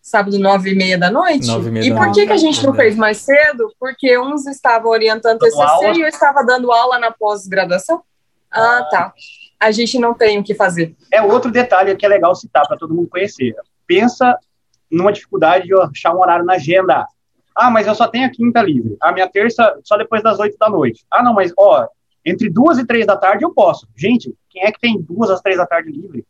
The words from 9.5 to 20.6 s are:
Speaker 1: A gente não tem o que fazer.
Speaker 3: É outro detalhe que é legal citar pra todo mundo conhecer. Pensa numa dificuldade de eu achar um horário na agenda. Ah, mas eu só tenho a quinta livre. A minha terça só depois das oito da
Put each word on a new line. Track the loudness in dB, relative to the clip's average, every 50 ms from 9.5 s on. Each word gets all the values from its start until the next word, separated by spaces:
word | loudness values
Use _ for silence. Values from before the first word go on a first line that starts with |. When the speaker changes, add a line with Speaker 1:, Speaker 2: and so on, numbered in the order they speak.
| _ _
Speaker 1:
A | -2 0
gente | 0 0 -4 -2 -2 -2
não | -2 -2 0
tem | 2 2 2 2 0
o | -4
que | -6 -2
fazer. | -2 -2 -2 0 -2 -4 -6 -6 _ _ _ 0
Speaker 3:
É | 2
outro | 2 2 0 0 0 0
detalhe | -2 -2 0 2 2 2 2 0 0
que | 0 0
é | 2
legal | 2 2 2 0 0
citar | -2 -6 -2 _ 0 0
pra | 0 -4
todo | -8 -6 -6 -4
mundo | -4 -4
conhecer. | -6 -4 -6 -6 -6 -6 -6 -6 -6 -6 -8 -20 _ _ _ _
Pensa | 0 0 2 2 0 0 2 0 0 0 0 _ _ _ _ _ _ _ _ _ _
numa | -4 0 0 0 0
dificuldade | -2 -10 _ -4 0 2 2 2 2 0
de | 2
eu | 2 2 2
achar | 0 -4 -4 -4 -2 0
um | 2
horário | 2 2 2 0 0
na | 0 -2
agenda. | -2 0 0 0 2 2 2 0 0 -2 -6 _ _ _ _ _ _ _ _ _
Ah, | 0 2 2
mas | 2 2 0
eu | 0 0
só | 0 -2
tenho | -2 0 -4 -4
a | -4
quinta | -4 -2 -2 0 2 2 0
livre. | 2 0 -2 -4 -6 -8 -2
A | -2 -2
minha | 0 0 -4 -2
terça | _ -2 -2 0 0 2 2 2 0 -2 _
só | -2 -2
depois | -2 0 -4 -4 0 0
das | 0 0 0
oito | -4 -4 -2
da | _